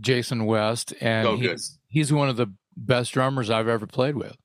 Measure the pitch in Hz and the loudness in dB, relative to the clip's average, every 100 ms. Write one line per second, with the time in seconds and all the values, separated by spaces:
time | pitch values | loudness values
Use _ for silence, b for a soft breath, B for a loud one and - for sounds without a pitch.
0 | 107 123 117 120 110 110 107 117 - - | -2 0 0 -2 0 2 2 -2 -6 -4
1 | 120 110 113 110 120 80 - - _ 151 | 0 2 2 0 -2 -4 -10 -14 _ 0
2 | 143 147 139 117 117 95 _ - 113 123 | 2 2 2 0 -2 -4 _ -8 0 0
3 | 120 135 131 135 107 113 113 117 104 131 | 2 0 0 0 0 0 2 0 -2 -2
4 | 131 139 - - | 0 -2 -8 -12